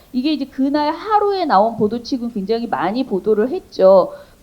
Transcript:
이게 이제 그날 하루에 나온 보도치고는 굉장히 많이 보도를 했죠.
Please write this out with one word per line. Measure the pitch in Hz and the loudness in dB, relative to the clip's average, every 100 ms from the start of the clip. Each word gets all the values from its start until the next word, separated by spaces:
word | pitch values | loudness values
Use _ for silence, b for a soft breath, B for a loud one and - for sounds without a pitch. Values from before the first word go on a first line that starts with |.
| B | B
이게 | 254 285 | -4 -2
이제 | 294 277 | -4 -6
그날 | - 277 302 294 | -4 -2 0 -2
하루에 | 320 415 427 403 392 320 | -4 0 0 2 -2 0
나온 | 196 226 226 | 2 2 0
보도치고는 | 214 240 - 262 233 214 | -2 -4 -6 -6 -6 -6
굉장히 | 190 233 233 | -4 -4 -4
많이 | 135 170 233 | -4 -4 -4
보도를 | 262 190 - 208 214 | -4 -4 0 0 0
했죠. | 370 - - 190 196 - B B B | -4 -8 2 6 6 4 B B B